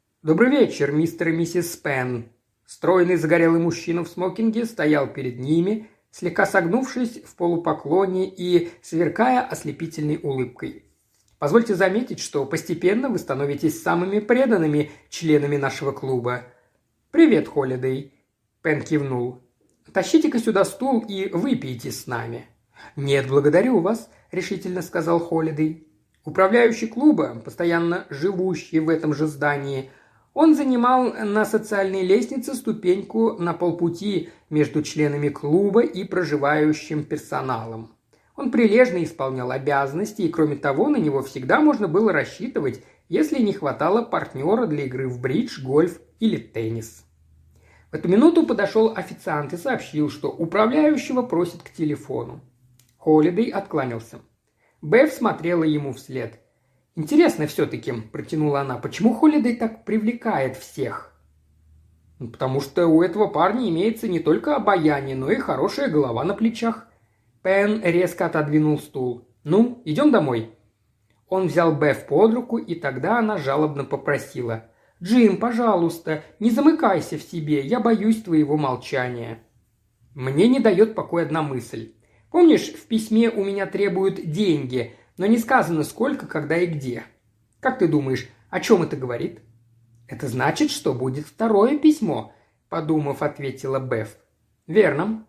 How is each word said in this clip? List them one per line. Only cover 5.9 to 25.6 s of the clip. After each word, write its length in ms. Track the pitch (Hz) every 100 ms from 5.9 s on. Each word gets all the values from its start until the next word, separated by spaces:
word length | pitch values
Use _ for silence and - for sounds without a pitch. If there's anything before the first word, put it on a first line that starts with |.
| _ _
слегка 360 | - 175 170 196
согнувшись 760 | 196 165 226 262 247 233 - -
в 100 | -
полупоклоне 920 | 175 170 170 151 139 175 196 185 190
и 440 | - 180 175 170 -
сверкая 600 | - 165 165 - 247 247
ослепительной 800 | - 156 151 - 160 - 151 151
улыбкой. 640 | 147 131 120 - 131 - _ _ _ _ _ _
«Позвольте 360 | 147 214 233 185
заметить, 460 | 185 208 254 165
что 240 | - 143 135
постепенно 640 | 156 - 160 180 220 262
вы 100 | 190
становитесь 640 | - 135 143 143 156 151
самыми 360 | 170 170 185 208
преданными 720 | 214 247 262 202 156 147 151 - _
членами 480 | - 165 151 143 143
нашего 340 | 139 - 139
клуба». 520 | 135 135 127 117 123 - _ _ _ _ _ _
«Привет, 380 | 320 320 180 -
Холидей», 640 | 143 131 127 131 135 147 _ _ _ _ _
Пен 200 | 160 147
кивнул. 640 | - 151 139 123 123 127 _ _ _ _ -
«Тащите-ка 460 | 190 180 320 311 240
сюда 260 | 226 196 190
стул 400 | - 262 233 214
и 220 | 196 190
выпейте 600 | 170 277 185 131 123 135
с 160 | 110 -
нами». 400 | 120 117 117 - _ _ _ - -
«Нет, 320 | 139 139 127
благодарю 540 | 139 147 160 240 220
вас», 280 | 175 226 - _ _
решительно 500 | 180 175 185 185 180
сказал 380 | 165 170 160 170
Холидей. 680 | 170 160 160 151